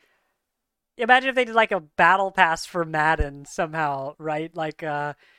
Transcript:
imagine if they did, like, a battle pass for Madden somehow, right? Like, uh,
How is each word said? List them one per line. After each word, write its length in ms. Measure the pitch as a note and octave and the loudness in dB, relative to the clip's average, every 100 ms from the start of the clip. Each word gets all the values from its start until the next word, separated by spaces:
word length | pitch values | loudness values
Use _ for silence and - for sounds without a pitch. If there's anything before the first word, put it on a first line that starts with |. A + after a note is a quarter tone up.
| _ _ _ _ _ _ _ _ _ - | _ _ _ _ _ _ _ _ _ -4
imagine 320 | A3+ B3+ C4 | 2 4 2
if 40 | |
they 100 | B3+ A#3+ | -2 0
did, 80 | |
like, 180 | A3+ A3 | 2 2
a 80 | G3 | 0
battle 500 | D3+ - E3+ F#3+ F#3+ | -4 2 4 4 2
pass 360 | F#3+ E3+ E3 - | 2 2 2 -4
for 180 | F3+ | -6
Madden 640 | E3 D#3+ D3+ D#3+ D3 C#3+ C#3 | -2 0 2 0 -2 -8 -12
somehow, 680 | - E3 D#3 D3+ C#3 C#3 D3+ | -6 -4 -2 -4 -4 -8 -8
right? 360 | D#3 D3+ E3 | -6 -6 -6
Like, 280 | E3 D#3 D3+ | -8 -10 -8
uh, 320 | D#3+ D3 D3 C#3+ _ | -8 -6 -6 -10 _